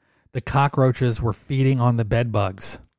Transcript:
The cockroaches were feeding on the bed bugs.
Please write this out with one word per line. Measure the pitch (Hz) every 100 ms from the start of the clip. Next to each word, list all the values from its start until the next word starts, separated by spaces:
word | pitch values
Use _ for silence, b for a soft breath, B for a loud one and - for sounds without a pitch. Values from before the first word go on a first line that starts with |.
| _ _ _
The | 127
cockroaches | - 139 143 - 131 120 123 110
were | 117
feeding | 98 - 135 131 131
on | 120 117
the | 107
bed | 117 120
bugs. | 104 98 95 - - -